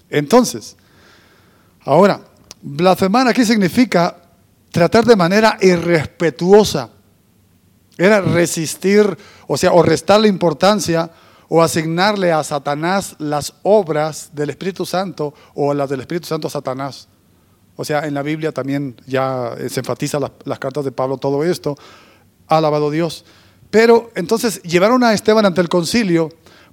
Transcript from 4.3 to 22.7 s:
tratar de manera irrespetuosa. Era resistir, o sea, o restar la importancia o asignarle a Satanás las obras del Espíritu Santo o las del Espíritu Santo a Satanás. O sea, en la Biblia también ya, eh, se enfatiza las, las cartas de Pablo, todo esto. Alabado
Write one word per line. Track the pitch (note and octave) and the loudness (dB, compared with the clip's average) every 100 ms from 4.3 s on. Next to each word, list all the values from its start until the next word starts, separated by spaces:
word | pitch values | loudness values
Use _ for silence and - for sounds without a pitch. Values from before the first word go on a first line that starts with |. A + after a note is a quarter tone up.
| _ _ _ _ | _ _ _ _
tratar | - E3+ A3 | 0 2 4
de | A3+ G#3+ | 4 4
manera | E3+ G3+ A3 - | 4 2 2 4
irrespetuosa. | F#3+ F3 E3+ E3+ B2 - E3 - F3 G#3 G3+ D#3 A#2 _ _ _ _ _ _ _ _ _ _ - | 2 2 2 0 -2 -4 -4 -2 4 6 6 -2 -8 _ _ _ _ _ _ _ _ _ _ 0
Era | F3+ G#3+ | 2 2
resistir, | E3+ E3+ E3+ - D3+ - F#3+ G3+ G#3 E3 - - - | 2 0 0 -2 -8 -4 2 4 2 -2 -12 -16 -6
o | D3 | -2
sea, | F#3 | 2
o | F3+ | 4
restar | D#3+ D#3 - G3+ | 4 2 2 4
la | G#3+ | 4
importancia | F3+ E3+ D3 F#3 G#3 E3 E3 E3 _ _ _ - | 2 -2 0 2 2 0 -4 -4 _ _ _ -2
o | D#3+ | 2
asignarle | E3 F3 D#3+ E3 G3+ G#3 F3+ | 2 0 -4 0 0 2 0
a | D#3 | 0
Satanás | C#3 D3 D3 D3 E3 G3 - - | -2 -6 -4 -4 -2 -4 -4 -10
las | D3+ D3 C#3+ - | -6 -6 -6 -6
obras | F3+ G#3+ E3 D3+ D#3 D3 - | 2 2 2 -2 -4 -6 -14
del | C#3+ D3 | -8 -8
Espíritu | C3 F3+ F3+ F3 | -6 -8 -8 -6
Santo | F3 F#3+ D3 D3 - _ | -6 -6 -6 -10 -10 _
o | - C#3+ | -4 -2
las | C#3+ C#3 | -2 -4
del | C3+ | -6
Espíritu | A2+ E3+ - | -8 -10 -8
Santo | D#3+ D3 | -8 -8
a | |
Satanás. | D3 C3+ C3 C#3 - - _ _ _ _ _ _ - | -10 -10 -8 -10 -14 -20 _ _ _ _ _ _ -14
O | |
sea, | C#3 D3 D3+ | -6 -6 -4
en | |
la | C#3+ | -6
Biblia | C#3+ D#3 D#3 | -6 -6 -6
también | C3+ C3+ C#3 C#3 A#2 - | -6 -6 -6 -6 -12 -6
ya, | C3 C3+ C3 A#2+ A#2+ | -4 -2 -4 -8 -8
eh, | B2+ | -8
se | B2+ | -8
enfatiza | D3+ B2 D3 D3 | -6 -6 -6 -4
las, | B2+ - | -6 -8
las | C#3+ C3+ | -10 -8
cartas | C3+ C3+ | -8 -6
de | C#3 | -6
Pablo, | A#2+ C3 C3+ | -4 -6 -4
todo | C#3 C#3 | -4 -2
esto. | E3 F3 D3+ C#3+ - - _ _ _ _ - | -2 -4 -6 -8 -12 -20 _ _ _ _ -2
Alabado | D#3 D#3 | 0 0